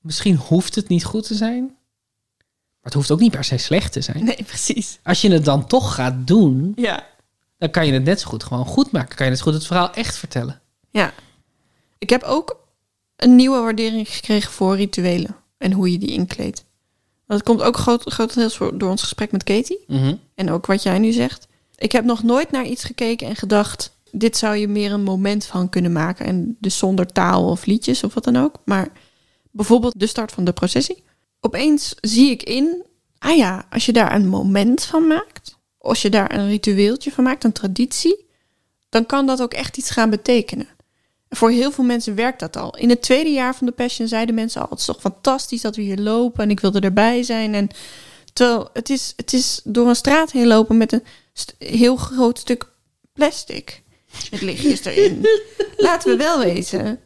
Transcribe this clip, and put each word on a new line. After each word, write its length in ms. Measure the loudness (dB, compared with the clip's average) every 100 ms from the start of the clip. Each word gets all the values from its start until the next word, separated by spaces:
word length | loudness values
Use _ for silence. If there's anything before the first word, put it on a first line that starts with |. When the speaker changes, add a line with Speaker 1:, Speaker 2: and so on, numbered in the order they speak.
Speaker 1:
misschien 360 | -8 -4 2 0
hoeft 380 | 2 0 2
het 140 | -6 -2
niet 160 | -2
goed 220 | -2 -6 -6
te 80 |
zijn." 420 | -4 -2 -4 -6 _ _ _ _ _ _ _ _ _ _ _
Het 120 | -6
hoeft 160 | -2 0
ook 100 | 4
niet 100 | 4
per 140 | 2
se 120 | -4 -4
slecht 360 | 0 0 0
te 80 | -6
zijn. 240 | -6 -2
Speaker 2:
Nee, 180 | -2 -2 -8
precies. 520 | -8 -6 -6 -6 -10
Speaker 1:
Als 180 | -2 2
je 100 | 4
het 140 | 4
dan 220 | 4 0 2
toch 280 | 0 0
gaat 320 | -2 -2 -4 2
doen, 460 | 6 6 4 0 -2
Speaker 2:
Ja. 300 | -4 -4 -10 _ _ _ _ _
Speaker 1:
dan 120 | -2
kan 160 | 0 2
je 60 |
het 120 | 2
net 160 | 2 0
zo 80 | -2
goed 160 | -10
gewoon 220 | -6 -6 -2
goed 240 | 0 2
maken. 260 | 0 -4 -2
Kan 80 |
je 60 | -2
net 100 | 0
zo 60 | 0
goed 80 |
het 120 | -2 -2
verhaal 260 | 0 0
echt 220 | -2 -6 -8
vertellen. 440 | -8 -8 -8 -12 _ _ _
Speaker 2:
Ja. 220 | -4 -4 -4 _ _ _ _ _ _ _ _
Ik 120 | 0
heb 120 | 0
ook 340 | 2 -4 -4 -14 _ _ _ _ _ _
een 200 | 6 8
nieuwe 240 | 6 2
waardering 480 | -2 -2 -4 -4 -6
gekregen 420 | -10 -2 -2 -2
voor 240 | -2 0 0
rituelen 600 | -2 -2 -2 -2 -4 -10 _ _
en 140 | -2
hoe 200 | 0 0
je 60 | 0
die 120 | -2
inkleedt. 520 | -4 -4 -4 -8 -8 _ _ _ _ _ _ _
Dat 160 | -4
komt 200 | 0 2
ook 140 | 2 0
groot-, 360 | 0 0 -2
grotendeels 440 | -4 -2 0 -2 -2
voor, 220 | -6 -4
door 120 | -4
ons 120 | -4
gesprek 300 | -6 -6 -4
met 120 | -4
Katie. 340 | 0 -2 -2 -8 -4
Speaker 1:
Mhm. 280 | 0 0 -2 _
Speaker 2:
En 160 | -6 -4
ook 160 | -4 -2
wat 160 | -2
jij 160 | 0 2
nu 140 | 2
zegt. 340 | 2 -2 -4 _ _ _ _
Ik 160 | -2
heb 120 | 0
nog 180 | 0 0
nooit 280 | 2 0 0
naar 160 | -4 -4
iets 180 | -8
gekeken 440 | -10 -6 -4 -4 -6
en 80 | -8
gedacht, 600 | 0 2 2 -4 -14 _ _
"Dit 240 | 0 0 2
zou 200 | -2 0
je 120 | 0
meer 240 | 0 0
een 100 | -2
moment 440 | 0 0 0 -2 -4
van 220 | -2 0
kunnen 240 | 0 0
maken." 340 | 0 -2 -4 -2
En 300 | -2 -2 -4
dus 180 | -4 0
zonder 280 | 0 2 0
taal 420 | 2 2 4 2
of 160 | 0 0
liedjes 380 | 0 0 -2
of 100 | -2
wat 100 | -2
dan 120 | 0 2
ook. 200 | 2 -2
Maar 240 | -4 -2 -2 -10 _ _ _ _ _
bijvoorbeeld 440 | -8 2 2 2 -2
de 60 | -4
start 260 | -2 -8
van 120 | -2
de 80 | -2
processie. 500 | 0 0 0 -2 -6 _ _ _ _
Opeens 540 | -6 0 2 2 0 -6
zie 300 | -2 4 4
ik 120 | 4
in, 420 | -4 -2 -2 -2 -10 _ _ _
ah 180 | 2 4
ja, 300 | 4 0 -6
als 160 | -4 2
je 60 |
daar 220 | 2 4
een 140 | 2 2
moment 560 | 2 2 2 2 2
van 220 | 0 2 2
maakt, 500 | 2 -4 -16 -20 _ _ _
als 240 | -4 0
je 80 | 2
daar 240 | 2 2
een 140 | -2 -2
ritueeltje 640 | -2 0 2 2 0 -4
van 120 | 0
maakt, 200 | 0 2
een 80 | -2
traditie, 760 | -2 -4 -2 -2 0 0 0 _ _ _ _ _ _ _
dan 180 | -2 0
kan 200 | 0 0
dat 160 | 0
ook 100 | -4
echt 220 | -6 -10 -8
iets 140 | -6
gaan 200 | 0 0
betekenen. 580 | 0 2 2 2 -8 -12 _ _ _ _ _ _
En 80 | 0
voor 140 | 2
heel 200 | 4 0
veel 120 | 0
mensen 300 | 0 0 -2
werkt 260 | -2 -2 -4
dat 160 | -10 -10
al. 200 | -12 -2
In 120 | 2
het 140 | 4
tweede 280 | 4 2 4
jaar 240 | 0 -2
van 120 | -2 -6
de 60 |
Passion 360 | -4 -6 -4 -4
zeiden 260 | -2 -2
mensen 260 | -2 -4 -6
al, 40 | -8
"Het 80 | -6
is 60 |
toch 160 | -6 -2
fantastisch 600 | -4 -2 0 0 -4 -6
dat 160 | -6 -4
we 60 |
hier 140 | -4 -2
lopen 440 | 0 0 0 0
en 60 | 0
ik 100 | 2
wilde 200 | 2 2
erbij 420 | 2 2 2 2
zijn." 320 | -2 -2 -2
En 140 | 0 -2 -6 -20 -20 -20 -20 _
terwijl 360 | 2 2 2 -2
het 180 | -10 -4
is, 220 | -4 -4 -10
het 160 | -2
is 280 | 0 0 -4
door 240 | -2 2 4
een 60 | 4
straat 360 | 2 2 2
heen 140 | 2 6
lopen 300 | 6 6 4
met 160 | 4
een 120 | 0 -4 -20 _
st-, 220 | -14 -14 -12
heel 380 | -4 4 4 4
groot 420 | -4 0 0 0
stuk 280 | -4 -4 -4 _ _ _ _
plastic 720 | 0 0 0 -12 -14 -14 -20 _ _ _ -16 -12
met 100 | -8
lichtjes 440 | -6 -2 0 0
erin. 400 | -2 2 2 4 2 2 0
Speaker 1:
<laughs> 240 | -8 -8 2
Speaker 2:
Laten 340 | 2 2 0
we 60 | 0
wel 220 | 2 2
wezen. 600 | 0 -2 -4 -4 -4 -6